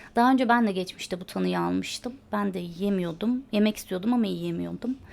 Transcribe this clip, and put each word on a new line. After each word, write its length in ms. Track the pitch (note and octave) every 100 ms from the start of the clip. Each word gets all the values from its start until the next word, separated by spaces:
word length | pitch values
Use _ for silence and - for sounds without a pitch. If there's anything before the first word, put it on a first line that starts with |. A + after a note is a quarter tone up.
| - -
Daha 160 | A#3+
önce 180 | C4 A#3+
ben 180 | A#3+ A3
de 40 |
geçmişte 480 | F#3 F#3 - - F3+
bu 60 | F3+
tanıyı 340 | F#3+ F#3 F3+
almıştım. 540 | F3 F3+ F3+ - B3 B3+ -
Ben 220 | G#3 G3+
de 60 | F#3
yemiyordum. 840 | F3 E3+ G3+ G3 F3 E3 G#3+ B3+ C4+
Yemek 260 | G#3 G#3+ G#3
istiyordum 360 | - F#3 G#3
ama 140 | B3 G#3
yiyemiyordum. 680 | F3 E3+ E3+ F3 F3 A#3 C4+ -